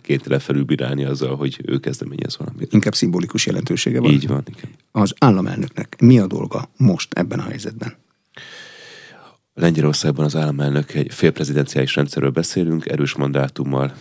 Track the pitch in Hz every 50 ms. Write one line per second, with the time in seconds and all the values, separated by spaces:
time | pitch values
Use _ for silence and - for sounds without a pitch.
0 | - - 71 69 - - 69 69 - - 69 69 69 62 76 64 64 65 71 69
1 | 69 69 69 67 67 65 78 73 73 67 67 - - - - - - - - -
2 | - - - - - - - - - - - - - - - 107 101 107 101 -
3 | - 170 170 180 - - - - - - - - - - - - - - 71 -
4 | - 76 73 69 69 69 69 69 71 - - - - - - - _ _ - 107
5 | 104 98 - - 147 127 101 92 85 - 92 107 - - - - - - - -
6 | - 113 127 117 98 92 101 - - - - - - - _ - 135 110 90 -
7 | - - - - 87 - - - - - - - 104 - 110 117 - 120 - -
8 | _ _ _ _ _ _ _ - - - - - - - - - - - - -
9 | - - - - - - - _ _ _ _ - 85 85 82 76 73 73 73 -
10 | - 78 71 67 76 73 71 80 76 76 71 71 73 71 69 73 71 - - 76
11 | 69 - - - - 80 73 - 78 69 69 73 69 - - 69 65 67 - -
12 | 69 69 - - 69 69 64 80 85 - - 95 87 82 80 80 76 - - 76
13 | 71 69 - 69 69 69 69 69 67 69 - - 69 69 67 65 69 71 - -